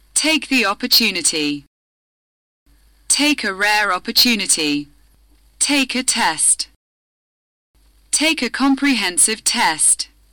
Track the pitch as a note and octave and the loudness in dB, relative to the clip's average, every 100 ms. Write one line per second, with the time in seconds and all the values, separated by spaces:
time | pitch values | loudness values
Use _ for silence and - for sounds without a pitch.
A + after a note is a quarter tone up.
0 | _ - D4+ D#4 - C4 G3+ G3+ A#3+ - | _ -4 0 0 0 0 0 -2 -2 0
1 | A3+ F#3 D3+ D#3+ D3 D3 - _ _ _ | 0 -2 -2 -2 -2 -4 -10 _ _ _
2 | _ _ _ _ _ _ _ _ _ _ | _ _ _ _ _ _ _ _ _ _
3 | - - D4 D4 G#3 F#3+ G#3 G#3+ G3+ F3+ | -4 0 2 0 -2 0 2 2 2 -2
4 | - A3+ B3 A3 F3+ - D3+ D3 C#3+ _ | -2 0 2 2 0 0 0 -2 -4 _
5 | _ _ _ _ _ - - C#4 C4 B3 | _ _ _ _ _ -6 0 0 0 -2
6 | C4 A#3 F#3 D#3 - - - _ _ _ | -2 0 0 2 2 0 -2 _ _ _
7 | _ _ _ _ _ _ _ _ _ _ | _ _ _ _ _ _ _ _ _ _
8 | _ - D#4 D#4+ A#3 - C#4 C4+ C#4 A#3 | _ 0 0 0 -2 0 2 4 2 2
9 | F#3+ E3+ - A3 - A#3+ F#3 D#3 - - | 0 0 -2 -2 -4 0 0 0 0 -2
10 | - _ _ | -6 _ _